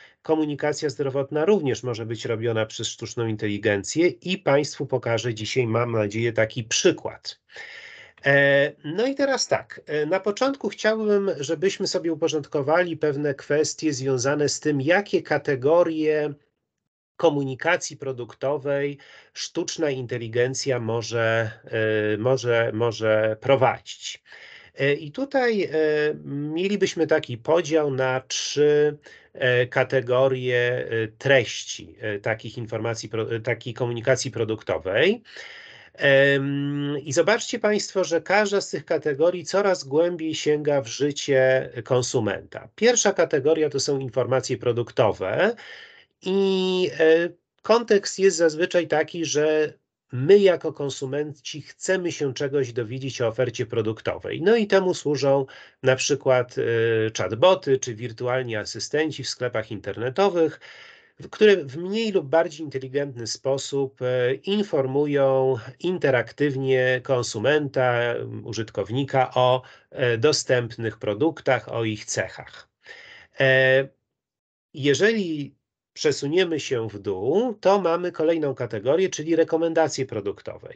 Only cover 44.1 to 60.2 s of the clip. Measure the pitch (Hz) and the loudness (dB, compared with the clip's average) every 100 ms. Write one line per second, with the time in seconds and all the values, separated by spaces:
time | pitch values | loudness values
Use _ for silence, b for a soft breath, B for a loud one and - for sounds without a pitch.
44.1 | 131 117 131 123 120 123 117 120 - 113 | -2 0 0 0 -4 -2 -2 -4 2 2
45.1 | 90 92 123 196 233 B B B B B | 2 -4 0 0 -2 B B B B B
46.1 | _ 185 196 196 190 185 185 180 139 160 | _ -2 0 2 2 0 0 -2 2 4
47.1 | 165 170 175 _ _ - 233 226 202 - | 6 2 -6 _ _ 2 2 4 2 2
48.1 | - 190 160 165 156 180 180 156 151 160 | 2 2 4 2 2 0 0 2 0 0
49.1 | 175 156 143 151 156 151 - _ _ _ | -4 -4 0 2 2 0 -4 _ _ _
50.1 | 123 139 202 196 165 165 - 143 - 131 | -6 6 8 8 4 -2 -6 -6 -6 -6
51.1 | 139 151 143 - 151 - - - 185 175 | -4 -6 -8 -14 -14 -14 -12 -2 -2 -2
52.1 | - 143 120 143 143 127 117 110 131 135 | -2 -4 -2 -2 0 0 -2 -6 -6 -8
53.1 | - 117 113 123 110 113 117 107 110 - | -2 -2 0 -2 -2 -4 -2 -2 -4 -6
54.1 | 85 - 101 170 233 208 190 185 165 143 | -6 -8 -2 2 2 4 2 2 -2 -2
55.1 | 143 139 139 135 B B B 127 127 - | 0 2 2 0 B B B 2 2 2
56.1 | 139 139 127 123 - 117 117 117 113 110 | 0 2 2 2 -2 -2 0 2 2 0
57.1 | 110 92 113 175 185 143 135 127 110 120 | -2 -4 4 4 4 2 0 -2 -10 -10
58.1 | 113 123 127 123 107 101 113 - 147 156 | -8 -4 -4 -2 -6 -6 -10 -6 -2 -2
59.1 | 139 123 - 123 113 110 107 101 98 120 | -4 -10 -6 -4 -4 -6 -8 -10 -6 -6
60.1 | 135 | 0